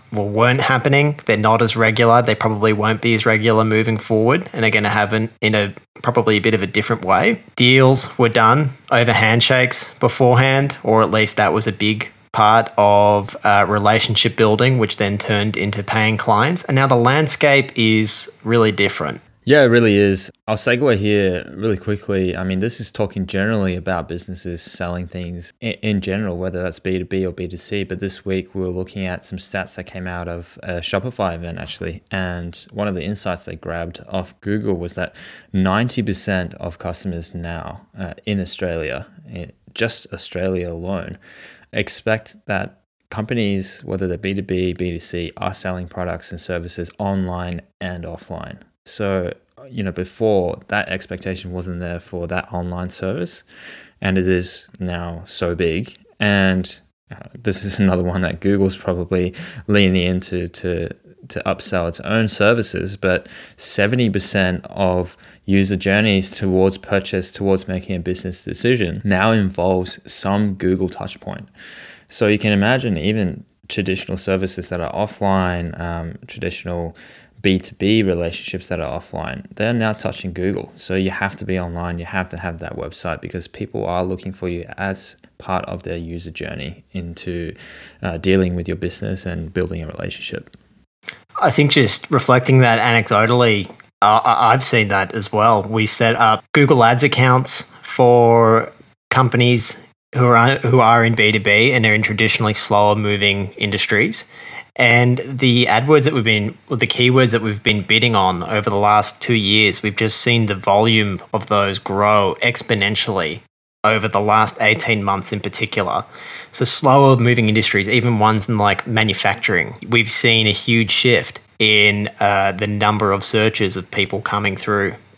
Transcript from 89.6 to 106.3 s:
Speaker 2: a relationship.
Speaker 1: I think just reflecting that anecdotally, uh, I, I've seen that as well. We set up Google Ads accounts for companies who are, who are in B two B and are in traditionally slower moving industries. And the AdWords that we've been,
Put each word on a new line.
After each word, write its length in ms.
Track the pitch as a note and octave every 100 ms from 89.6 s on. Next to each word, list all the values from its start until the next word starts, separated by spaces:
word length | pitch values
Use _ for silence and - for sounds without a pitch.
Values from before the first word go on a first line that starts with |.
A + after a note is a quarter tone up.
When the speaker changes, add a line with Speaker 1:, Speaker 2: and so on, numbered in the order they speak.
| F2 E2+
Speaker 2:
a 60 | D#2+
relationship. 720 | E2 F#2 - - - - _ _ _ _ _ - - _ -
Speaker 1:
I 120 | D#3
think 180 | - D3
just 400 | C#3+ G#2+ - -
reflecting 480 | C3 - B2 B2+ C3
that 220 | A#2+ A2+
anecdotally, 880 | A#2+ A#2 G#2+ G#2+ A2 B2 A#2+ G#2 F2 - - -
uh, 180 | G#2 A2
I, 280 | B2 A2 A2+
I've 120 | C3
seen 240 | - A#2+ G2+
that 260 | G2 F#2+
as 180 | A2 -
well. 300 | G#2 A2+ G#2+
We 240 | G2+ A2 G#2+
set 300 | - A2+ A#2
up 280 | A2+ A2 _
Google 280 | D3 C#3 C3
Ads 220 | A2+ B2
accounts 640 | C#3+ - B2+ B2+ C3 - - -
for 920 | - - B2 A#2+ A#2 A#2 A2+ A2+ A2+ - _ _ -
companies 720 | C3 B2+ B2 A#2+ A#2+ - - - _ _ B2
who 100 | B2
are, 300 | A#2 B2 C3+
who 240 | A#2 B2+
are 240 | A2+ A#2
in 100 | A2+
B 160 | A2+ G#2+
two 80 | G#2+
B 320 | G2+ G#2 B2
and 160 | B2+ A2
are 80 |
in 80 | G#2+
traditionally 520 | G#2+ G2+ A2 - G#2+
slower 420 | G#2+ - G#2 G#2 G#2+
moving 560 | G#2 G2+ G2+ G2 G2
industries. 760 | - G#2 G2+ - G#2+ F3 - - - - - - -
And 380 | A#2+ A#2+ B2 B2 C3
the 400 | B2+ C3 A#2+ A#2+
AdWords 380 | A2 C3+ D3+
that 100 | D3+
we've 80 | B2+
been, 340 | A2+